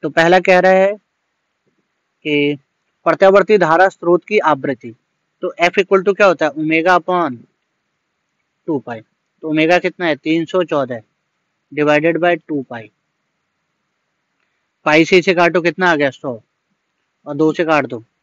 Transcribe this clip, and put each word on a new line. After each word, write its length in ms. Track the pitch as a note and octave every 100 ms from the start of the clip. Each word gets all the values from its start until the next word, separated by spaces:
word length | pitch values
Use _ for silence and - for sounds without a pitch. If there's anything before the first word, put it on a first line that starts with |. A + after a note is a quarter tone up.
तो 60 | D#3
पहला 280 | E3 E3 F#3
कह 180 | F3+ F3+
रहा 120 | F#3
है 220 | F#3+ G3
कि 1600 | G#3 _ _ _ _ _ _ _ _ _ _ _ _ D#3 D3 D3 C#3+ _ _ _ _ -
प्रत्यावर्ती 520 | - G3 G3 F#3 G#3+
धारा 300 | E3 E3 F#3+
स्रोत 360 | - E3+ F3
की 140 | _ G#3
आवृत्ति, 520 | D#3+ C#3+ C#3 G#2 A#2+ A2+ _ _ _ _
तो 100 | F3+ -
F 160 | E3+ G#3
equal 260 | F#3+ G3
to 120 | F#3 F#3+
क्या 100 | G3+
होता 200 | E3 D#3
है, 60 |
omega 460 | C#3 D#3 D#3+ E3 F3+
upon 380 | - F3+ D#3+ A#2+ _ _ _ _ _ _ _ _ _ _ _ _ -
two 100 | D3
pi। 220 | B2 A#2
तो 480 | - _ _ _ D#3+
omega 280 | D#3 D#3+ F3+
कितना 280 | F3+ - F3
है, 100 | C#3+
तीन 280 | D#3 E3
सौ 180 | D#3+ F#3
चौदह 380 | E3+ D3+ B2+ A#2+ _ _ _ _ _ _ _
divided 480 | C#3+ D3 D3+ D#3+ E3
by 120 | F3 E3+ _
two 140 | D3
pi। 280 | B2 A#2 G#2+ _ _ _ _ _ _ _ _ _ _ _ _ _ _ _ _ _ _ _ -
पाई 180 | D3+
से 140 | D#3+ F#3+
इसे 160 | E3+
काटो, 280 | F3 F3 E3+
कितना 280 | E3+ D#3+ F#3
आ 60 | D#3
गया, 140 | C#3+
सौ, 300 | - D3 A#2 _ _ _ _ _ _ _ _ D3
और 80 |
दो 180 | C#3+ D#3
से 120 | D#3
काट 220 | D#3+ D#3 C3
दो, 120 | B2 A2+ _